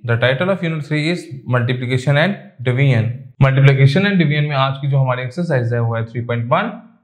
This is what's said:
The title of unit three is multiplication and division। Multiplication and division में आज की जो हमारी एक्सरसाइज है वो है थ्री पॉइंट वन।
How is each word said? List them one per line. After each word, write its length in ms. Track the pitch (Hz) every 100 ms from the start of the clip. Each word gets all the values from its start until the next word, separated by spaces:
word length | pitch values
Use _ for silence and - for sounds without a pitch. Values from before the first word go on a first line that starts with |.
The 140 | 117 117
title 300 | 123 135 180
of 80 | 185
unit 200 | 170 160 139
three 160 | 151 151
is 160 | 175 - 135 - 123
multiplication 640 | 120 123 123 127 - 143
and 180 | 120 98 - -
division। 500 | 123 123 139 117 107 - - _
Multiplication 720 | 135 131 139 135 135 - 202
and 140 | 190
division 240 | 147 151 151
में 80 | 139
आज 180 | 135 139
की 100 | 143
जो 60 | 139
हमारी 260 | 131 123
एक्सरसाइज 500 | 127 175 170 135 117
है 80 | 120
वो 140 | 117
है 100 | 113
थ्री 200 | 110 123
पॉइंट 260 | 120 120 117
वन। 220 | 160 220 - - _